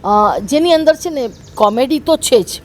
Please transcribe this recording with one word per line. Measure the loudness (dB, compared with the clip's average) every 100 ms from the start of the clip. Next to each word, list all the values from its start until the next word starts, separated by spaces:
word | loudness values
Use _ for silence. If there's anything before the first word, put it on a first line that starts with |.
અ, | 0 2 2 -2
જેની | -2 0 2
અંદર | 2 2 0
છે | -4
ને | -6 -8 -10 -20 -2
કોમેડી | 0 0 -2 -2
તો | 0 -2
છે | 2 0
જ | 0 -10